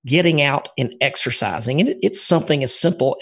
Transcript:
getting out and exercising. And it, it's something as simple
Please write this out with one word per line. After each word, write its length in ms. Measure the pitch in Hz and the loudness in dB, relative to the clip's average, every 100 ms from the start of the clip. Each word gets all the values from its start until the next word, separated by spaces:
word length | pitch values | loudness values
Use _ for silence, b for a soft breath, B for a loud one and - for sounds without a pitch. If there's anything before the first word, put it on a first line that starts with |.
getting 380 | 127 156 170 156 | 0 2 4 2
out 260 | 143 143 - - | 2 0 -6 -6
and 180 | 123 - | -6 -2
exercising. 800 | 135 - 131 - 104 82 113 139 | -2 0 -2 -2 -2 -4 -2 0
And 80 | 240 | 0
it, 100 | 381 | 0
it's 180 | - - | -2 0
something 420 | - 170 - 147 | 2 2 2 -2
as 100 | 131 | 2
simple 420 | - 170 170 131 - | 2 0 0 -2 0